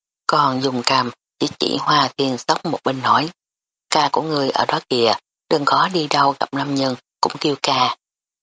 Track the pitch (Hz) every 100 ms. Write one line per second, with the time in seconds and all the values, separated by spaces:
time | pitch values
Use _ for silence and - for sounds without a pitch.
0 | _ _ - - 143 131 131 127 117 131
1 | 120 - _ - 147 - - - - 151
2 | 127 - 135 123 - 160 170 139 - 135
3 | 120 113 156 - _ _ _ _ - 160
4 | 143 - 160 147 135 - 123 160 - 127
5 | 117 101 _ _ - 151 143 139 175 180
6 | 147 143 139 139 - 139 139 139 135 123
7 | _ - 156 143 156 135 - 131 123 -
8 | _ _ _ _